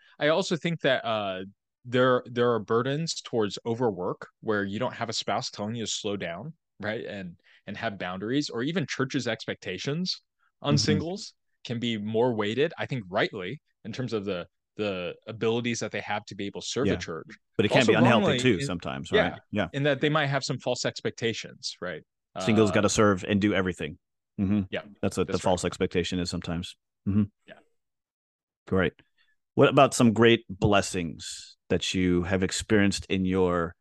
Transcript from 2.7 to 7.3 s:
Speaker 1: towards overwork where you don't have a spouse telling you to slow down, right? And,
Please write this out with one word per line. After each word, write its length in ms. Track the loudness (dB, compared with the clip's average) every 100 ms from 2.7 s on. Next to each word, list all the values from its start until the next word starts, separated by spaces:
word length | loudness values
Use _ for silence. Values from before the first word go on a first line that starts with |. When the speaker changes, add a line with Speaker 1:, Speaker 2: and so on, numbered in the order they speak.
| 0 0 -2 -4 -6
Speaker 1:
towards 340 | -4 0 0 -2
overwork 600 | -4 0 0 0 -4 -6 -12 _
where 240 | -2 0
you 160 | 0 -2
don't 140 | -4
have 140 | -4 -6
a 40 |
spouse 360 | -6 -2 -2 -4
telling 280 | -6 -6 -6
you 80 | -6
to 40 |
slow 260 | -4 -4 -4
down, 360 | -6 -8 -12 -16 _ -10
right? 260 | -6 -6 -8
And, 300 | -10 -12